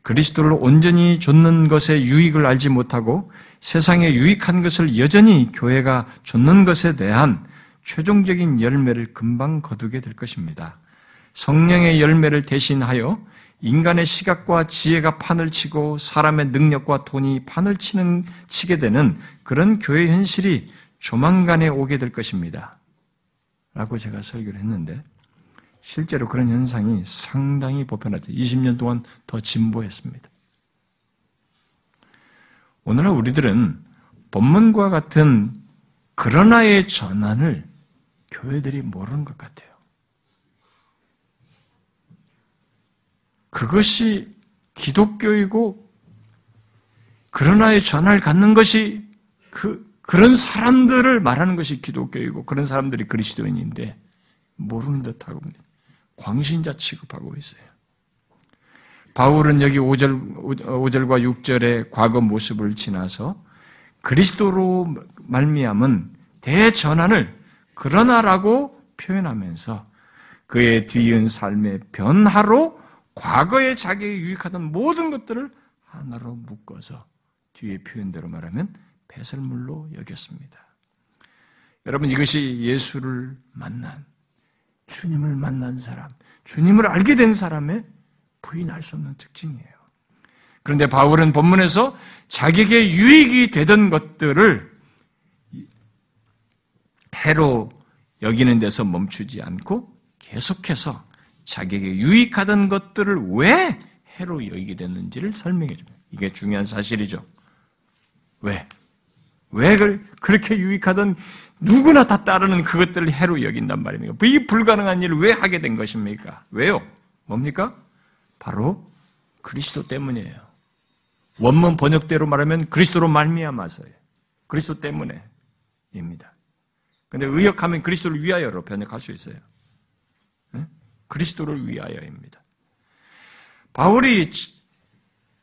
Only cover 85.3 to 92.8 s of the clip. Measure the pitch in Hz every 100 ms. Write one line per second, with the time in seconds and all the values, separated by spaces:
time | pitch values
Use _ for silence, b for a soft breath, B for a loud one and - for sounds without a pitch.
85.3 | 135 139 131 127 127 117 120 - - b
86.3 | b b 156 170 214 220 180 202 254 226
87.3 | 208 180 156 143 214 220 _ _ _ _
88.3 | _ - 165 170 160 156 156 143 139 -
89.3 | - 156 123 - _ _ _ _ b b
90.3 | b b b - 143 143 131 143 156 160
91.3 | 147 165 190 180 185 254 - B B B
92.3 | - 143 170 208 233